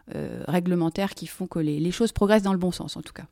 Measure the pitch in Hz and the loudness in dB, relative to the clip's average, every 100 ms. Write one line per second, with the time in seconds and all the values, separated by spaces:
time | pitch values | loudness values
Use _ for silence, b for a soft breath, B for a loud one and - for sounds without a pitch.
0 | b - - - - 180 175 175 165 - | b -8 -8 -8 -2 0 2 2 2 0
1 | 196 - 165 - 185 170 151 147 170 - | -2 -4 -12 -8 -6 -2 0 0 0 2
2 | 226 - 202 214 196 190 180 - 156 - | 0 2 6 6 4 2 2 -2 -6 -10
3 | - - 165 | -12 -14 -18